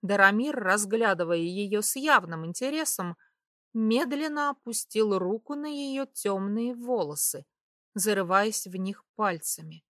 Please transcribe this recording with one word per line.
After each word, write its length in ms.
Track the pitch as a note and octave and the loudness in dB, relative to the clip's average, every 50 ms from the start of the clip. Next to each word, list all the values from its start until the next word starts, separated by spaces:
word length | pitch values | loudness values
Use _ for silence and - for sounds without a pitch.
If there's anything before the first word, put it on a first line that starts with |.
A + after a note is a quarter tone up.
| - | -2
Дарамир, 540 | F#3 G3+ G3+ G3 G3 G3+ G#3+ B3 D4+ D4 | 0 4 6 6 6 6 4 0 0 -2
разглядывая 800 | B3+ G#3 F#3 F#3+ G#3 G#3 G3 G3+ A3+ A3+ G#3+ F#3+ E3 F3 E3 E3+ E3+ | -2 2 2 4 2 2 0 0 2 4 4 4 2 2 0 2 0
ее 420 | E3 F3 F3+ G3 G#3 G3+ G#3 G#3 G#3 | 0 0 -2 -2 -2 0 0 0 0
с 140 | - - | 0 -2
явным 480 | C4+ C4+ D#4 C#4+ A#3 F#3 E3+ E3+ D#3+ D#3+ | -2 2 4 4 4 4 2 -8 -8 -6
интересом, 720 | E3 F3 - B3+ C4+ D4 D#4 D#4+ - - - F#3 F3 E3+ _ _ _ _ _ _ _ _ _ _ _ _ | -6 -6 -4 -4 -2 -2 -2 -2 -2 -4 -4 -4 -6 -6 _ _ _ _ _ _ _ _ _ _ _ _
медленно 760 | A3+ A3 A3 A3+ B3 C#4 B3 C#4+ C#4+ D4+ D#4 D4+ D4+ D4 C#4+ | 0 2 2 4 2 2 0 -2 -2 -2 -2 -2 -2 -2 -2
опустил 680 | C#4 _ _ A#3 A#3 - - _ - G#3+ A3 G#3+ G3+ F#3+ | -2 _ _ -6 -6 -6 -6 _ 0 0 2 4 2 2
руку 360 | F3+ F3+ G#3 A3+ _ - C#4+ | 2 0 -2 -4 _ -8 -8
на 120 | C#4+ D4 | -8 -6
ее 400 | D4+ D4 C#4+ C#4+ C#4 C4+ C4+ C#4 | -6 -6 -6 -6 -4 -4 -4 -4
темные 680 | C4+ _ - - G#3 G3 F#3+ F#3+ G3+ G#3 A3 A#3 A#3+ B3 | -6 _ -6 -2 -2 -2 0 -2 -2 -2 -2 -2 -2 -4
волосы, 720 | A#3+ A#3+ A#3+ B3+ A3+ F3 D3 D3+ C#3+ - - - C#3 D3 _ _ _ _ _ _ _ _ _ _ | -6 -4 -2 0 0 0 -2 -2 -2 -2 -2 -4 -6 -12 _ _ _ _ _ _ _ _ _ _
зарываясь 720 | G#3 F3 G#3+ G#3 G3 F#3+ E3+ F#3+ G3 G3+ A3 G#3+ - - | -2 0 0 2 2 2 4 4 4 4 2 0 -4 -8
в 100 | F#3+ F3+ | -6 -6
них 280 | F#3 F#3 F#3+ G3 - _ _ _ | -4 -4 -4 -6 -8 _ _ _
пальцами. 680 | - G#3+ G3 F3 D#3+ - - - - D#3+ D#3+ D#3 E3 _ _ | -2 0 0 0 -2 -6 -8 -8 -8 -10 -16 -18 -18 _ _